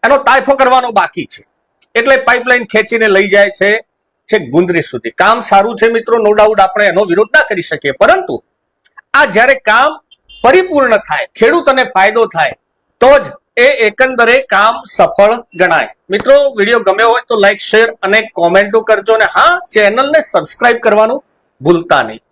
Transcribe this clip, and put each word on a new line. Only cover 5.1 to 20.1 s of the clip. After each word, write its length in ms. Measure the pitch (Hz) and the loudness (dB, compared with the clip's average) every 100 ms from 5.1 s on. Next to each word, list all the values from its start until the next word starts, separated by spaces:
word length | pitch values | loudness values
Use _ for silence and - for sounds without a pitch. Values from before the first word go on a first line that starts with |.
કામ 300 | - 190 233 | -2 0 0
સારું 360 | 220 196 208 233 | 0 0 0 0
છે 120 | 226 | 0
મિત્રો, 300 | 233 226 233 | 0 -2 -2
no 140 | 208 208 | 0 2
doubt, 220 | 214 214 | 0 2
આપણે 240 | 190 208 | 0 2
એનો 200 | 202 170 | 0 0
વિરોધ 240 | 208 170 220 | -2 -2 0
ના 60 | 311 | 0
કરી 220 | - 190 | 0 -6
શકીએ, 280 | - 160 143 | -8 -8 -8
પરંતુ 520 | 139 214 370 370 120 _ _ _ _ - - _ | 0 2 2 -2 -10 _ _ _ _ -20 -20 _
આ 100 | 269 | -2
જ્યારે 300 | 285 190 254 | 0 0 0
કામ 460 | 269 - 220 285 - _ _ _ - | 0 0 0 0 -4 _ _ _ -2
પરિપૂર્ણ 520 | 233 349 370 302 254 214 | 2 2 2 -2 0 0
થાય, 300 | - 151 - | -2 -8 -8
ખેડૂતોને 580 | - 226 339 294 262 | 0 0 2 0 0
ફાયદો 420 | 254 190 196 220 220 | 0 0 0 0 -2
થાય, 240 | 170 143 - _ _ _ _ | -2 -4 -6 _ _ _ _
તો 180 | 247 285 | 4 4
જ 80 | 180 - _ - | 2 -18 _ 0
એ 100 | 254 269 220 | 0 2 -2
એકંદરે 520 | 208 262 254 226 254 | 0 -2 0 0 0
કામ 340 | 262 196 214 - - - | 0 0 0 -2 -10 -2
સફળ 380 | 175 - 202 233 - | 0 2 2 0 -8
ગણાય. 340 | 170 180 160 113 - _ | -4 0 0 -2 -10 _
મિત્રો, 240 | 202 240 277 277 226 | -6 2 2 2 -2
વીડિયો 240 | 202 240 | 0 0
ગમ્યો 280 | 190 196 226 | 0 0 0
હોય 120 | 240 - | 0 -2
તો 60 | |
લાઈક, 260 | 226 196 202 | 0 0 0
શેર 340 | - 214 226 - | -2 0 0 -2
અને 280 | 190 214 220 | -2 -2 -4
કોમેન્ટો 460 | - 170 185 208 220 | -2 0 0 0 -2
કરજો, 340 | 220 208 196 | 0 -2 0
અને 100 | 220 | 0
હા, 360 | 214 185 302 359 - | 0 2 0 0 -2
ચેનલને 500 | 214 202 226 277 | 0 0 0 0